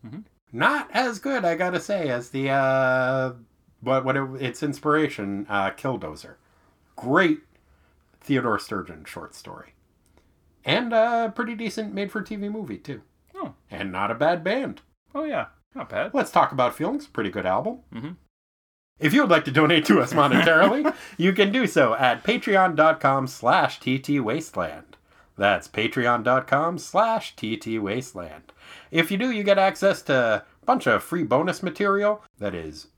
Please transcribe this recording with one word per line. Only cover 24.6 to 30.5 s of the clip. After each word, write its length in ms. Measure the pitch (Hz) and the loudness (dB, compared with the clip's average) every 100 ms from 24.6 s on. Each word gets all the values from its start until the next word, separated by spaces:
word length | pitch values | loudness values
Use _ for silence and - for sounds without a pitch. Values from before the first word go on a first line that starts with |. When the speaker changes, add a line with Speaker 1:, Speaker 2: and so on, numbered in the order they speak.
| 82 78 - - _ _ _ - | -6 -8 -18 -20 _ _ _ 0
Speaker 2:
That's 320 | 98 92 - | 2 2 -2
patreon 560 | - 110 131 120 120 | -4 -2 0 0 0
dot 220 | 117 131 127 | 2 0 2
com 300 | 139 165 175 | 0 0 -4
slash 580 | - 180 226 226 - - | -4 0 0 0 -4 -10
T 220 | 107 110 | -6 -6
T 220 | - 110 | -4 -4
Wasteland. 760 | 101 113 131 98 85 78 _ - - - - | -2 -4 -6 -12 -14 -16 _ -20 -20 -20 -6
If 180 | 160 165 | -2 0
you 80 | 196 | 0
do, 140 | 254 | -2
you 120 | 226 | -2
get 140 | 202 196 | 2 4
access 460 | 190 190 196 190 | 4 2 0 0
to 120 | - 135 120 104 - | 0 2 2 0 -4